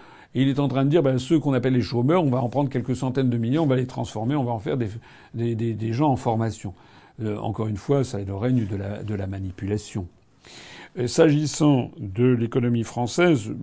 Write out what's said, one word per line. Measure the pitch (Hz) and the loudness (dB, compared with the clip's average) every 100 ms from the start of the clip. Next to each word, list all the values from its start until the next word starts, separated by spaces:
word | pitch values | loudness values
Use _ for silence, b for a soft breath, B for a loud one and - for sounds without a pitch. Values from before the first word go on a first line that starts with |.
| B B B | B B B
et | 117 | 0
il | 135 | 0
est | 135 | 2
en | 143 | 0
train | 123 | 2
de | 135 | 4
dire, | 160 | 4
ben, | 139 131 | 4 2
ceux | 127 165 | 2 2
qu'on | 143 | 2
appelle | 131 135 | 2 2
les | 127 | 2
chômeurs, | 104 117 123 175 | 2 0 2 4
on | 156 | 4
va | 123 | 2
en | 123 | 0
prendre | 123 143 | 0 -2
quelques | 127 113 127 | -2 -2 -2
centaines | 131 131 131 | -2 0 0
de | 120 | 0
milliers, | 113 139 | 0 0
on | 160 | 2
va | 131 | 2
les | 127 | 0
transformer, | 127 117 110 113 | -4 -6 -4 -2
on | 147 | -2
va | 123 | -2
en | 113 | -4
faire | 117 147 | -4 -2
des, | 113 110 B B B | -4 -6 B B B
des, | 113 117 | -4 -4
des, | 113 117 | -2 -2
des | 104 113 | -4 -4
gens | 117 151 | 0 2
en | 127 | 2
formation. | 127 110 113 104 101 - b b b b | 0 0 0 -4 -10 -12 b b b b
Euh, | 110 104 | -6 -4
encore | 110 101 107 | -4 -4 -4
une | 104 | -4
fois, | - 139 | 0 0
c'est | 127 101 | 0 -4
le | 98 | -6
règne | 98 120 127 104 | -4 0 0 0
de | |
la, | 98 98 101 | -4 -6 -8
de | 101 | -6
la | 107 95 | -6 -6
manipulation. | 98 95 92 95 104 - 113 87 _ _ _ B B B B B - | -6 -8 -8 -4 -4 -4 -8 -10 _ _ _ B B B B B -6
Euh, | 123 | -2
s'agissant | - 160 147 151 - 151 139 120 - | 4 6 6 2 2 4 4 2 -6
de | 104 98 | -8 2
l'économie | 123 123 117 135 123 120 | 4 4 2 0 2 0
française, | 110 - 120 - 175 147 104 - | -2 -4 -4 2 4 4 0 -8